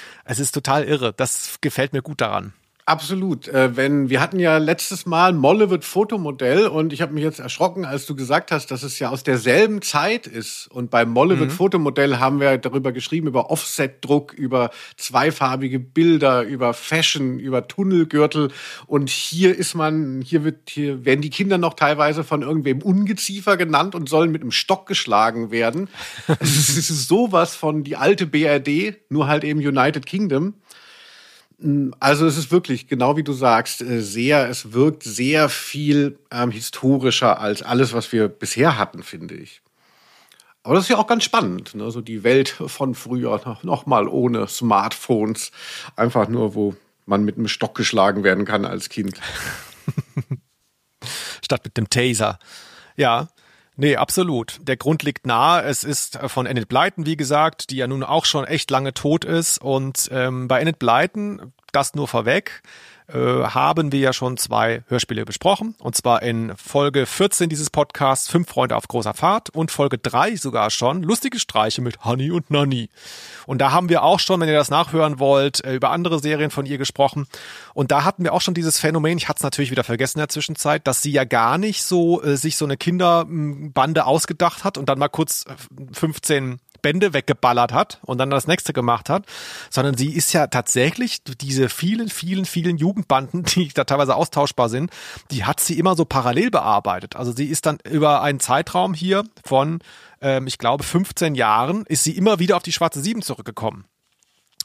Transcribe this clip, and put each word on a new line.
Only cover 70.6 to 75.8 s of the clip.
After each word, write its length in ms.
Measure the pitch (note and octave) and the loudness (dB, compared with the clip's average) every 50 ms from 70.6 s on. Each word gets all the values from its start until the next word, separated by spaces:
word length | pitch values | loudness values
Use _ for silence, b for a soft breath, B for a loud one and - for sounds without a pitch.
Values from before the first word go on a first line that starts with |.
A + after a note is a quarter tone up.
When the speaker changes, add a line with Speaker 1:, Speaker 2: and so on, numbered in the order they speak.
| G#2 G#2+ | 0 0
Speaker 1:
schon, 320 | - - A#2+ B2+ D3 F#3 | 0 0 0 0 0 0
Lustige 380 | E3 D#3+ - - - C4 B3 A3+ | -2 -2 -2 -2 -2 -4 -4 -6
Streiche 420 | - - - A2 A2 A2+ - - | -6 -2 0 0 0 0 -2 -4
mit 220 | B2 A#2+ - - - | -4 -6 -8 -6 -4
Hanni 260 | A2 B2 C3 C3+ D#3 | -2 -2 0 -2 -2
und 220 | F3 E3+ - - | -2 -4 -2 0
Nanni. 360 | D3+ C#3+ C#3+ C#3 C3 A#2+ A2 B B B B B B B B B B B B | 0 2 2 2 0 -2 -6 B B B B B B B B B B B B
Und 120 | - C#3 B2 | -4 0 2
da 140 | C3+ C3 | 2 4
haben 160 | C#3+ F3 F3+ E3 | 4 2 4 4
wir 160 | E3+ D#3 C#3+ | 4 4 6
auch 160 | D#3+ G3 D#3+ | 4 4 4
schon, 200 | - - F#3+ F3 | 2 2 0 2
wenn 80 | E3 D#3 | 2 2
ihr 60 | D3+ | 2
das 160 | D3+ C#3 - | 2 2 2
nachhören 480 | C#3+ D#3+ E3+ C3+ D3+ D#3+ D#3 D3+ C#3+ B2+ | 2 0 0 2 2 2 2 2 2 2
wollt, 460 | C#3 C#3 C#3 C#3 C#3 C#3+ - - - | 4 4 6 4 4 2 0 -4 -4
äh, 100 | C3+ C3 | -4 -2
über 160 | C3 | 0